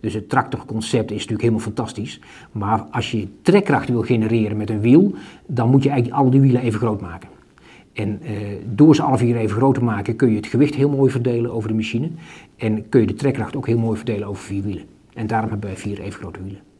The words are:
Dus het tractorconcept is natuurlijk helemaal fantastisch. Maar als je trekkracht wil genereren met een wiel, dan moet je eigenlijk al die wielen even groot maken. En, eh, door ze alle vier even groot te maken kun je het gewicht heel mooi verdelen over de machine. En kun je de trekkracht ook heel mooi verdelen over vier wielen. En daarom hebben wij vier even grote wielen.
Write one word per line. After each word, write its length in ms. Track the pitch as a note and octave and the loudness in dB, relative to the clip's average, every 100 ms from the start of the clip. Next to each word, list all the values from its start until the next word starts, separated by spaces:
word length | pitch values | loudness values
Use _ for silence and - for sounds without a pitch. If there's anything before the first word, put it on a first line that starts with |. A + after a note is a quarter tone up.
Dus 140 | A2+ | -6
het 140 | A#2 - | -6 -2
tractorconcept 800 | B2+ A#2+ - - A2 G#2+ A2+ A2 | -2 -2 -8 -6 -8 -2 -2 -2
is 60 | G#2+ | -6
natuurlijk 240 | - A2 | -6 -2
helemaal 180 | A#2 A2 | 0 0
fantastisch. 560 | - - A#2 - G#2 - - - - | -4 -6 -8 -8 -12 -14 -20 -20 -12
Maar 340 | G#2+ G2+ A2 - | -8 -2 -2 -2
als 200 | A#2 G#2+ | -6 -4
je 180 | A2+ G2 - | -4 -6 -2
trekkracht 460 | - G3 F#3+ C3 - | 2 2 4 -2 0
wil 140 | A#2+ | -2
genereren 540 | A#2 A#2+ A2 A#2 G#2 G#2+ | 0 0 2 0 0 -2
met 140 | G#2+ | -4
een 100 | G#2+ | 0
wiel, 340 | A2+ D3 G3 - - - - | 6 6 6 0 -14 -20 -6
dan 240 | B2 A#2 | -2 4
moet 120 | C3+ | 4
je 60 | C3+ | 4
eigenlijk 300 | C#3 B2 C#3+ | 0 -2 2
al 80 | C3+ | 4
die 100 | C3+ | 6
wielen 200 | C3+ B2 | 4 4
even 180 | B2 G#2+ | 0 -2
groot 220 | A#2 G2+ | -2 -4
maken. 280 | F#2 E2 - - _ _ - - _ | -8 -14 -18 -20 _ _ -20 -20 _
En, 280 | - G#2 G#2 | -8 -6 -6
eh, 100 | - G#2 G2+ G2+ A#2 | -8 -8 -8 -10 -10
door 280 | G2+ D3+ | 6 6
ze 80 | B2+ | 8
alle 160 | - B2+ | 4 2
vier 180 | A#2+ A#2 | 2 2
even 200 | A2 G2+ | 0 2
groot 180 | C3+ | 2
te 100 | C3 | 2
maken 320 | A#2+ G#2 G2 A2+ | 0 -2 -4 2
kun 140 | B2+ | 2
je 60 | G#2+ | 2
het 100 | - | 0
gewicht 280 | B2 C#3+ | 2 2
heel 140 | C3+ C#3+ | 2 0
mooi 220 | C#3 C3+ | 4 2
verdelen 420 | C3+ A#2+ A#2+ A#2 | 2 0 0 -2
over 160 | A2+ G#2+ | -4 -2
de 60 | |
machine. 360 | A2 A2 A#2 D#3 D#3+ - - - _ | -2 -2 -4 -4 -8 -16 -20 -20 _
En 320 | A2+ G#2+ - | -2 -2 2
kun 120 | C3+ | 2
je 60 | G#2+ | 4
de 80 | |
trekkracht 420 | - C#3 - A2 C#3+ | 0 -2 -2 -6 -6
ook 100 | A#2+ | 0
heel 120 | A#2 | 0
mooi 180 | A2+ A2 | 0 -2
verdelen 320 | A2+ G#2 G2+ | -4 -4 -6
over 140 | G2 | -8
vier 200 | - G2+ | -6 -6
wielen. 220 | G2+ F2+ - _ _ | -4 -8 -12 _ _
En 120 | - A2 | -10 -4
daarom 240 | A2+ A2 | -2 -2
hebben 180 | G#2+ G2+ | -6 -8
wij 100 | F#2+ | -8
vier 220 | G#2 G2 | -8 -8
even 200 | G2 F#2+ | -10 -12
grote 220 | F#2 F2 | -14 -12
wielen. 180 | F#2 G2 _ _ | -14 -14 _ _